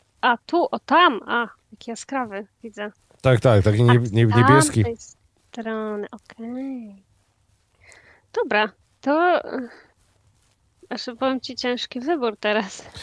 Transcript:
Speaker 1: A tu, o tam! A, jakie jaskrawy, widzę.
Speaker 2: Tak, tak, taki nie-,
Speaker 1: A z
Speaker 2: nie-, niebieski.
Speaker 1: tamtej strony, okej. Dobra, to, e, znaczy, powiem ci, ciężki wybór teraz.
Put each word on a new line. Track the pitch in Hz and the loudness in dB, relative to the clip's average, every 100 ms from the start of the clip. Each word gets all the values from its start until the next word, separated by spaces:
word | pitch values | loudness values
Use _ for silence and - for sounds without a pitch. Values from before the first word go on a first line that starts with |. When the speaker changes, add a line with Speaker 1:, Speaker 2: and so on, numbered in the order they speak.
| _ _ | _ _
Speaker 1:
A | 240 233 - | 0 0 -2
tu, | 349 330 | -2 -2
o | 214 | -4
tam! | - 311 349 233 - | 0 4 4 2 -4
A, | 233 226 - _ | -4 -4 -10 _
jakie | 214 - | -18 -14
jaskrawy, | 226 - 269 233 196 208 _ | -14 -10 -8 -8 -10 -14 _
widzę. | 226 202 208 - _ _ | -18 -12 -12 -14 _ _
Speaker 2:
Tak, | 131 120 | 2 4
tak, | 131 104 | 4 4
taki | 95 104 | 4 4
nie-, | 120 120 | 4 4
Speaker 1:
A | 120 | 2
z | |
Speaker 2:
nie-, | 110 117 | 2 4
niebieski. | 107 120 - 311 - | 4 6 6 4 0
Speaker 1:
tamtej | 110 226 - _ _ _ _ | -2 -4 -16 _ _ _ _
strony, | - 226 220 214 208 202 | -12 -8 -8 -6 -8 -10
okej. | 220 - - 226 254 269 254 220 196 _ _ _ _ _ _ _ _ _ - _ _ _ - | -16 -20 -16 -12 -10 -10 -12 -14 -20 _ _ _ _ _ _ _ _ _ -20 _ _ _ -4
Dobra, | 359 208 214 - _ _ | 0 0 0 -6 _ _
to, | 262 302 359 330 | -2 2 2 2
e, | - 247 240 - _ _ _ _ _ _ _ _ _ _ - | -2 -8 -10 -16 _ _ _ _ _ _ _ _ _ _ -12
znaczy, | 233 - 233 | -10 -10 -6
powiem | 262 262 | -4 -4
ci, | - 247 | -8 -8
ciężki | 247 247 - 254 | -6 -4 -8 -8
wybór | 254 339 240 214 | -4 -2 -4 -2
teraz. | 208 214 190 - - - | -2 -2 -4 -12 -20 -20